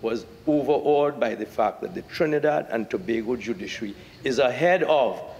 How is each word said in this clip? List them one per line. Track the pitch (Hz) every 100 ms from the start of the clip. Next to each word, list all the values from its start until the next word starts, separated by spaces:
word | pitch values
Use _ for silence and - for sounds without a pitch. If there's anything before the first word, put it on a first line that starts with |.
was | 113 117 - - -
overawed | 147 131 147 143 147 143 135
by | 120
the | 104
fact | 104 - 107 -
that | -
the | 90
Trinidad | - - 160 151 151 151 -
and | 113 104
Tobago | 110 90 113 110 123
judiciary | 104 101 - - 104 98 - -
is | 135 123
ahead | 127 120 170 185
of | 156 151 117 90 - -